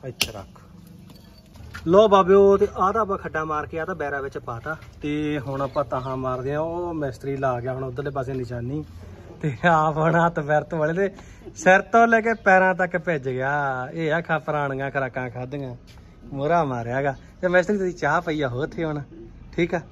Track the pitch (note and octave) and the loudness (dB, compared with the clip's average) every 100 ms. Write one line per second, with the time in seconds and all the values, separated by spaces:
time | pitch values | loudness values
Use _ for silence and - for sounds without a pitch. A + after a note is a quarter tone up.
0 | C3+ - - G2+ F#2+ - - - - - | -14 -8 -8 -8 -16 -20 -20 -20 -20 -20
1 | - - - - - - - - D#3+ F#3+ | -20 -20 -20 -20 -20 -20 -16 -8 4 6
2 | A3 G3 F#3 G3 G3 G3 G3+ - F#3 A3 | 8 6 8 8 8 6 2 2 0 2
3 | G3+ G3 D#3+ D#3 D#3 D3+ D3 D#3+ D#3+ F3 | -2 -4 -6 -6 -4 -4 -6 -8 -6 -6
4 | C#3+ C#3+ C3+ B2+ - A2+ D3 D#3 - - | -6 -6 -6 -10 -10 -10 -10 -12 -14 -10
5 | D3 D3+ D3+ D3 C3 C#3 C3+ D3 B2 C3 | -6 -4 -2 -4 -6 -6 -4 -2 -2 -4
6 | B2+ C3 C3 B2+ B2+ D3 D#3+ E3+ F3 D#3+ | -4 -6 -4 -4 -4 -4 -4 -4 -6 -4
7 | C#3+ A#2+ C#3 C#3 C3+ A#2+ B2+ B2+ C3 B2 | -6 -6 -8 -4 -2 -2 -6 -6 -8 -8
8 | C#3+ C#3 B2+ C3 A#2+ B2 A#2+ D3+ D3 - | -6 -6 -6 -6 -6 -8 -6 -8 -10 -16
9 | - - - - D#3 A#2 F3 D#3+ D#3 D3+ | -18 -18 -20 -6 -6 0 2 4 2 2
10 | D#3+ E3+ E3+ E3+ C#3+ D3+ - E3 D3+ E3+ | 2 4 2 0 0 0 0 -2 0 0
11 | G3 - - - - - F#3 F#3+ - A#3 | -2 -4 -20 -18 -18 0 6 6 6 6
12 | A#3 A3+ A3 A3+ G3+ F#3+ F#3 F3+ F3+ F3+ | 6 6 2 0 6 6 6 4 0 0
13 | E3 D#3 C3 B2+ C3 D3 C#3 B2+ B2+ E3 | -2 -2 -2 -2 0 0 -2 -4 -6 -4
14 | D#3+ E3 E3 D#3+ D#3 D3 C#3+ C3+ C#3 C#3 | -2 -2 0 -2 -2 -2 -2 -2 -4 -2
15 | C3 C3 B2+ A#2+ B2+ C#3+ C3 A#2+ - - | -4 -4 -8 -8 -10 -8 -10 -12 -18 -20
16 | - - A#2+ C3+ C#3+ E3+ C#3+ B2 A#2 B2+ | -20 -20 -12 -6 0 2 0 -2 -4 -2
17 | C#3 B2+ - - F3+ F3+ F3 G#3 F#3 F3 | -2 -4 -14 -6 2 2 2 0 -2 -2
18 | C#3+ D#3+ E3+ D#3 C3+ B2 D3+ - D#3+ D3 | 0 0 0 -2 -2 -2 -6 -4 -4 -4
19 | C#3 - - - - - F3 F3 - | -8 -16 -18 -18 -10 -2 -2 -2 -6